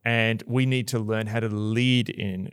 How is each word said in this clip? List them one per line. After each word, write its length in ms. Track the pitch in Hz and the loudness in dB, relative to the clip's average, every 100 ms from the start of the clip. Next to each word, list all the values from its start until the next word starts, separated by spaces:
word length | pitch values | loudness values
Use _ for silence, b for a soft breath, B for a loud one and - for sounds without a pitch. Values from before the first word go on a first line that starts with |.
and 400 | 113 117 113 110 - | 0 2 2 0 -2
we 180 | 123 131 | 0 2
need 220 | 127 113 | 0 0
to 100 | 120 | -2
learn 280 | 107 110 107 | -2 -2 -2
how 120 | 113 | -2
to 80 | 110 | -2
lead 600 | 104 107 113 127 123 110 | -2 0 2 4 4 2
in 420 | - 98 92 92 | -4 -6 -6 -8